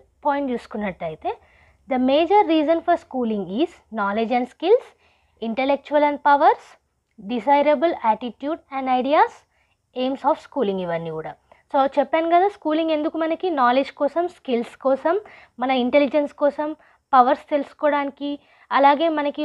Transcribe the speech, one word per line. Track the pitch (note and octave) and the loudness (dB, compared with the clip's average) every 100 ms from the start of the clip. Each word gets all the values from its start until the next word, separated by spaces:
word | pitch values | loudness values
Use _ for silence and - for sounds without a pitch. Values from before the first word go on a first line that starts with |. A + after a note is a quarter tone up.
| _ _ D4 | _ _ -4
పాయింట్ | C#4+ C#4 | -2 -2
చూసుకున్నట్టయితే, | A#3 - G#3+ G#3 F3+ E3+ D#3+ E4+ A#4 _ _ _ _ - | -6 -8 -8 -8 -8 -10 -8 -8 -10 _ _ _ _ -4
the | B3+ B3+ | 0 2
major | C#4 E4 G#4 D#4+ | 2 4 4 4
reason | D#4+ D4 E4 E4 | 2 2 0 0
for | E4+ - | -2 -2
schooling | B3+ A#3 G#3 F3 G3+ | -6 -4 -4 -4 -4
is | F4 - _ A3 | -4 -6 _ -6
knowledge | G3 G#3 A3+ B3 | -4 -2 -2 -2
and | B3 _ | -4 _
skills, | E4 B4 - _ _ _ _ _ A3+ | 2 2 0 _ _ _ _ _ -8
intellectual | A3 C4+ C#4 - D4 D4 | -4 -2 -2 0 0 0
and | C#4+ C#4+ | 0 2
powers, | C#4+ E4 A#4+ - _ _ _ _ - G3 | 4 4 2 -4 _ _ _ _ -16 -8
desirable | B3 A3+ C#4+ C#4+ D4 E4 - A3+ | -4 2 2 4 2 0 0 -2
attitude | G#3+ B3 - C#4 E4 _ C4+ | -2 -6 -10 -8 -8 _ -8
and | C4 B3+ | -2 -2
ideas, | B3+ D#4 A#4 - _ _ _ _ _ B3 | 2 2 2 -2 _ _ _ _ _ -6
aims | B3+ C4+ C4+ | -4 -2 -2
of | D#4 - | -2 -4
schooling, | C#4+ G3+ F#3+ F3+ | -4 -2 -2 -4
ఇవన్నీ | E3 E3 D#3+ | -6 -6 -10
కూడా. | D#3 - _ _ _ | -10 -16 _ _ _
So, | C#4+ C4+ C#4+ | 0 0 0
చెప్పాను | C4+ D#4+ E4 | 0 0 2
కదా, | F4 G4+ - | 2 2 -2
స్కూలింగ్ | D#4 D#4 D#4+ D4+ | -4 -2 0 -2
ఎందుకు | D#4 D#4+ | -4 -4
మనకి? | D#4+ D#4+ F#4 D4 | -4 -4 -4 0
నాలెడ్జ్ | A#3+ B3 C4+ - | 2 2 -2 -4
కోసం, | C#4+ E4 F4 - | -4 -2 -4 -6
స్కిల్స్ | - A#3 A3+ - C4 | -6 -4 -6 -6 -2
కోసం, | C4+ D#4 F#4+ - - - - | 0 0 -2 -6 -18 -20 -6
మన | B3+ C4 | -2 -2
ఇంటెలిజెన్స్ | B3 C#4+ C#4+ D4+ D4 - | 0 2 2 0 -4 -2
కోసం, | C#4+ C#4+ D4+ D#4 _ _ _ | -2 -2 -6 -10 _ _ _
పవర్స్ | C4+ B3 D4 - | 4 4 0 -2
తెలుసుకోవడానికి, | D4 C#4 - D4+ C#4+ C#4 C#4 C#4+ C#4+ _ _ - B3+ | -4 -4 -4 0 0 -4 -8 -10 -10 _ _ -4 2
అలాగే | C#4 C#4+ E4 D4+ | 4 4 0 -2
మనకి | C#4+ C#4+ | -4 -2